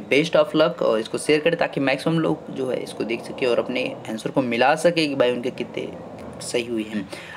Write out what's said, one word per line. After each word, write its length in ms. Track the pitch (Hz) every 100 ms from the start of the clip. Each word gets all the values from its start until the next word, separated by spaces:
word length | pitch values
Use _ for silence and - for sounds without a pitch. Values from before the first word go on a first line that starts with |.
| 104
best 320 | 131 165 165
of 120 | 147 156
luck, 260 | 165 170
और 180 | 120 110
इसको 180 | 110 123
शेयर 220 | - 151
करें, 180 | 160 160
ताकि 220 | 147 -
मैक्सिमम 380 | 135 139 165 160
लोग 320 | 160 151 -
जो 200 | 135 131
है 120 | 123
इसको 220 | - -
देख 180 | 107 113
सके 240 | - - 127
और 120 | 117
अपने 380 | 113 123 127 - -
आंसर 220 | 110 -
को 120 | 143
मिला 320 | 123 117 127
सके 320 | 160 175 165 151
कि 80 |
भाई 180 | 135 123
उनके 180 | 123 123
कितने 420 | - 123 - - - - - - -
सही 260 | - 127 120
हुए 160 | 117
हैं। 260 | 107 107 95 - -